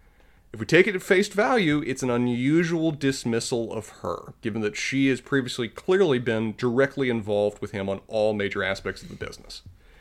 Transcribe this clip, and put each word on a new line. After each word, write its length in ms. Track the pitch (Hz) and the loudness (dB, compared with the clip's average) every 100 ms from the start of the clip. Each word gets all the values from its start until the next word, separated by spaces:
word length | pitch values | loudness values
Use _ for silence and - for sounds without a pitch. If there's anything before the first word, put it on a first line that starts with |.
| - _ - - _ | -20 _ -20 -20 _
If 80 | 107 | -10
we 60 | 107 | 2
take 200 | 156 190 | 6 6
it 80 | |
at 80 | 185 | 2
face 240 | - 185 202 | 2 2 2
value, 540 | 196 247 254 165 147 | 0 2 2 2 0
it's 180 | 127 131 | -2 -4
an 60 | 131 | 0
unusual 800 | 120 123 120 131 160 170 165 160 | 0 0 0 2 2 2 0 0
dismissal 800 | 151 135 135 123 113 - 120 113 | 0 -2 -2 -2 -2 0 -4 -4
of 160 | 110 - - | -6 -10 -10
her, 320 | 90 85 - - | -8 -6 -8 -8
given 200 | 113 110 | -6 -2
that 140 | 107 - | -2 -2
she 320 | - 135 135 | -4 2 2
has 120 | 127 | 2
previously 480 | - 139 123 - 117 | 0 -2 -2 -4 -8
clearly 500 | - - 190 180 127 | -6 0 4 4 2
been 340 | 120 113 110 104 | 2 0 -2 -2
directly 520 | 123 120 135 139 131 | 0 2 2 2 -2
involved 500 | 117 104 104 104 - | -2 0 2 2 0
with 120 | 104 | -8
him 160 | 104 98 | -6 -4
on 140 | 98 - | -6 -4
all 280 | 110 107 | 0 2
major 280 | 107 101 101 | 2 -2 -2
aspects 400 | 95 98 98 92 | -2 -2 -6 -10
of 60 | - | -12
the 80 | - | -12
business. 460 | - - - - - - - - | -12 -12 -16 -18 -18 -20 -20 -20